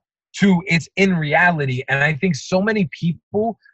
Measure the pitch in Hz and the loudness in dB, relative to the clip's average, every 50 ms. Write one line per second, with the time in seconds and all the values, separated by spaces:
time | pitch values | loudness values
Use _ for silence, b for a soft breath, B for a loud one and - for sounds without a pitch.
0 | _ _ _ _ _ _ - - 190 202 185 170 - - 170 165 - - _ - | _ _ _ _ _ _ -4 0 2 4 4 2 2 0 0 0 0 -4 _ 0
1 | 196 196 180 165 151 147 151 165 175 180 170 151 143 131 127 127 - - 135 139 | 0 2 2 0 0 0 2 2 4 2 2 0 -2 -2 -4 -4 -4 -4 -2 0
2 | 143 156 156 135 - 190 156 - - - 185 185 196 220 214 214 185 - - - | 0 0 0 0 -2 -2 -2 -2 -4 -2 -2 0 0 0 0 0 -2 -4 -4 -4
3 | 160 170 151 - _ _ - 208 220 233 202 b b b | -4 -4 -4 -4 _ _ -4 -4 -2 -2 -6 b b b